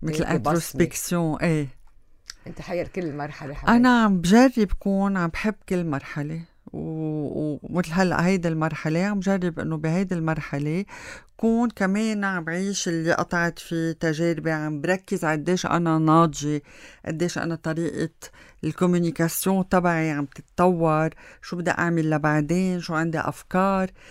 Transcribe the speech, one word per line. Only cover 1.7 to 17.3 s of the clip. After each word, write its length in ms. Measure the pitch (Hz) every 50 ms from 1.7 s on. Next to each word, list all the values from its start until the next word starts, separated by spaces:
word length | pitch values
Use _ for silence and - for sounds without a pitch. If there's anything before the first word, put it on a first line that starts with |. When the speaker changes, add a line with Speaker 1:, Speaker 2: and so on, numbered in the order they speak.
| - - - - - - - - - - _ - - - -
Speaker 2:
أنت 140 | 175 170 -
حير 260 | - - 185 175 -
كل 280 | - - 190 175 156 139
مرحلة 380 | 147 143 147 143 - 151 135 147
حبيت؟ 160 | - - 190
Speaker 1:
أنا 340 | 233 240 247 254 247 233 226
عم 140 | 208 190
بجرب 540 | 175 165 175 208 240 262 269 - 240 208 190 - -
كون 380 | - 196 196 196 196 196 196
عم 120 | 185 170 165
بحب 260 | - - - 185 185 - - -
كل 160 | 190 180 170
مرحلة. 560 | 160 139 139 - - - 147 147 151 160 165 170 _ _ _ - - -
و-، 840 | - 160 160 160 160 156 156 151 151 147 - - - 151 151 147 - -
ومثل 280 | - 156 175 175 160 160
هلأ 320 | 190 185 175 160 - 165
هيدي 220 | 180 196 185 165
المرحلة، 580 | 170 160 156 156 160 156 - - 160 156 170 190
عم 140 | 208 208 196
جرب 400 | 180 196 196 185 180 175 165 165
إنه 180 | - 160 160
بهيدي 380 | 151 156 160 165 185 196 185 185
المرحلة 720 | 170 160 160 156 156 - - - 143 143 151 160 180 202 - - - - - - - - - _
كون 320 | - - 226 226 226 247 233
كمان 540 | - - 196 190 196 214 220 220 214 208 202
عم 200 | 196 190 175 160
بعيش 440 | 160 165 180 190 202 196 - -
اللي 260 | 185 165 165 160 170 -
قطعت 460 | - 170 - 180 175 170 170 165 -
فيه 320 | - - 175 165 165 165
تجاربي، 600 | 160 - 170 160 151 156 170 170 165 156 151 165
عم 300 | 160 156 151 156 151 143
بركز 440 | 143 170 185 190 - - 202 180 175
قديش 400 | 151 156 151 147 170 185 180 -
أنا 320 | - - 170 170 165 160
ناضجة، 640 | 160 160 156 156 165 170 160 143 - 143 147 151 147 - - - - - - - _ -
قديش 320 | - 160 156 175 170